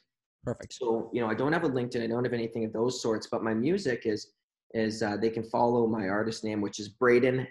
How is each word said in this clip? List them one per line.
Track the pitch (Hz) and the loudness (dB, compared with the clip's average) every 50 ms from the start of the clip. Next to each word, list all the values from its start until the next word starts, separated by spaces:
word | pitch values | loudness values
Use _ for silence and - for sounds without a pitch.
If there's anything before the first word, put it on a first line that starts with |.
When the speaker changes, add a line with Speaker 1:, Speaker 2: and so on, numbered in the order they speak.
| _ _ _ _ _ _ _ _ - | _ _ _ _ _ _ _ _ -8
Speaker 1:
Perfect. | 123 117 - - - - | -6 -6 -6 -10 -14 -10
Speaker 2:
So, | - 127 117 113 113 - - - | -4 0 0 0 0 -2 -2 -2
you | 120 | -2
know, | 117 110 | 0 0
I | 110 | 0
don't | 117 131 147 | 0 0 2
have | 160 175 170 | 2 2 0
a | 143 | 0
LinkedIn, | 127 127 123 123 123 120 | 0 0 -2 -2 -2 -2
I | 113 113 | -2 -2
don't | 113 120 123 | 0 0 0
have | 117 | 0
anything | 123 117 113 113 - 117 113 | -2 -2 -4 -4 -4 -4 -4
of | 110 | -2
those | 110 113 117 127 127 - | -2 0 0 0 0 0
sorts, | - 120 110 107 - - | 0 0 0 -2 -2 -4
but | - 104 | -4 -2
my | 104 113 110 | 0 0 0
music | 113 120 151 185 202 - 135 120 - - | 2 2 2 0 0 0 -2 -2 -2 -2
is, | 110 104 104 - - _ _ _ _ _ _ _ _ - | -2 -2 -2 -4 -10 _ _ _ _ _ _ _ _ -2
is, | 113 110 107 110 110 | 0 0 0 0 -2
uh, | 113 104 104 | -2 -2 0
they | 104 110 113 | 0 0 0
can | 110 113 113 | 0 -2 -4
follow | - - 120 120 120 120 120 117 | -2 0 2 2 4 4 4 4
my | 110 110 110 98 92 | 2 2 0 0 0
artist | 101 104 113 113 110 - - | 0 0 0 -2 -4 -4 -4
name, | 107 107 104 | -4 -2 -2
which | 98 101 - - | -2 -4 -4 -6
is | 104 101 | -10 -10
Brayden | - - 127 123 120 120 127 131 127 131 127 - | -2 2 6 6 8 8 6 4 2 0 -2 -4